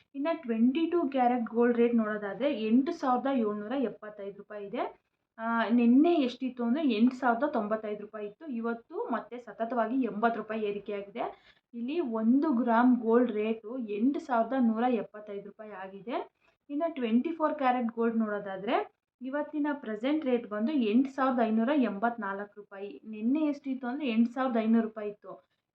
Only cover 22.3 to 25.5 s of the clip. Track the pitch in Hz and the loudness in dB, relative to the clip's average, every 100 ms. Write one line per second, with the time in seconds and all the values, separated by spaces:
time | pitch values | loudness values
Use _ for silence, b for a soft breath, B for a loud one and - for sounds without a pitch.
22.3 | 196 202 208 202 196 202 - 220 214 226 | -6 -10 -14 -18 -12 -12 -12 -14 -4 0
23.3 | 302 302 277 269 262 247 277 277 220 233 | 2 0 -2 -6 -6 -6 -4 0 2 2
24.3 | 269 262 226 220 226 220 220 208 208 190 | 0 0 0 4 2 2 -4 -10 -10 -16
25.3 | - _ | -18 _